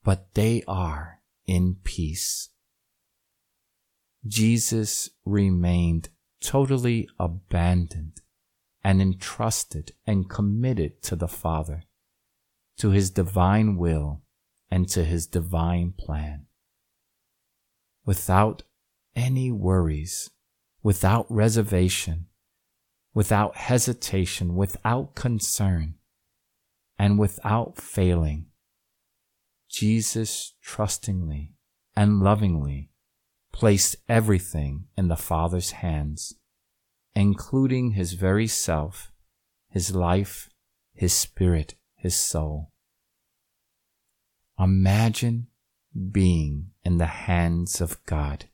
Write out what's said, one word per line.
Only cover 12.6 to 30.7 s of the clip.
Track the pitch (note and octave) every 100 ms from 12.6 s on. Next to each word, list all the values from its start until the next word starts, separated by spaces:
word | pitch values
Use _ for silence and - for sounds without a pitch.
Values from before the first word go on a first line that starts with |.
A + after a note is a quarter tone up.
| _ -
to | G#2+
his | G2 F#2
divine | G2 F2+ F#2+ F2+ G#2 G#2+ F#2
will, | E2+ D#2 D2 C#2+ _ _ _ _ _
and | F#2 F#2
to | -
his | D#2 E2+ -
divine | F#2 E2 E2+ E2 F2 F2
plan. | - - D2 D2+ D2 - _ _ _ _ _ _ _ _ _ _ _ _ _ _ _
Without | - F#2+ - F#2+ G#2+ - - _ _ _ _
any | - B2+ C3 B2+
worries, | A2 F#2 F#2 D#2+ D2+ D#2 - - _ _ _ _ _
without | G#2+ F#2+ F#2+ A2+ -
reservation, | A2+ A2 A2+ G2+ F#2 F#2 - - E2 E2+ _ _ _ _ _ _ _ _
without | A2 G2+ G2+ G#2
hesitation, | - - B2 B2+ A#2 - G2 F2+ - F2+
without | F2 G2 - A2 B2 C#3+
concern, | - B2+ A2 - - G2 F2 D#2 D#2 _ _ _ _ _ _ _ _ _ -
and | G3+ G2+
without | G#2 - G#2 A2 - -
failing, | - - F#2 F2 D#2 D2+ E2 _ _ _ _ _ _ _ _ _ _ _ _
Jesus | - G#2+ A2+ G#2+ A2+ A2 - - _
trustingly | -